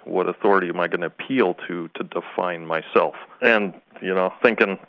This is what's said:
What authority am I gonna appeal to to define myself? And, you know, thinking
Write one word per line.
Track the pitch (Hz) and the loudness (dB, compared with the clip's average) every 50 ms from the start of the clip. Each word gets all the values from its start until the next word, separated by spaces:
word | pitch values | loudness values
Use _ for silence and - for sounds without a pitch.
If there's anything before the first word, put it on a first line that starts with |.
| - | -10
What | - 87 92 90 87 | -4 -2 0 0 0
authority | 87 - - 101 101 95 90 87 | -2 0 2 4 4 4 2 0
am | 85 90 | -2 -2
I | 87 82 | -2 -2
gonna | 90 87 85 80 | -2 -2 -4 -6
appeal | - - - - 131 127 107 90 87 - - - | -8 -8 -8 -2 0 2 2 2 0 -4 -6 -8
to | 90 87 82 80 - | -8 -8 -8 -10 -10
to | - 95 | -10 -10
define | 85 - 85 - - - - 92 90 87 82 82 | -8 -8 -8 -8 -8 -6 -4 -4 -4 -4 -6 -6
myself? | 80 82 80 - - - 104 85 76 - - - - - - | -4 -4 -4 -4 0 2 2 2 2 -2 -8 -16 -18 -6 0
And, | - 120 113 107 104 92 82 - _ _ - - | 4 4 4 4 2 0 -6 -10 _ _ -16 -8
you | - 92 92 | -4 -2 0
know, | 92 92 92 - - | 0 0 0 0 2
thinking | - 120 110 - 113 101 95 - - | 2 2 4 4 2 0 0 -6 -8